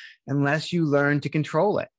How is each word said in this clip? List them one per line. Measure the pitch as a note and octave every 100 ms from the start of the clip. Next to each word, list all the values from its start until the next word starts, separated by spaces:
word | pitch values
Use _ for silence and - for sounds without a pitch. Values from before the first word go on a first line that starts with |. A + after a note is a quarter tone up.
| - - -
unless | C#3 C#3 D#3 -
you | F3 D#3+
learn | C#3+ C#3+ D3
to | C#3
control | D#3 D3 D#3 G3 F#3
it. | -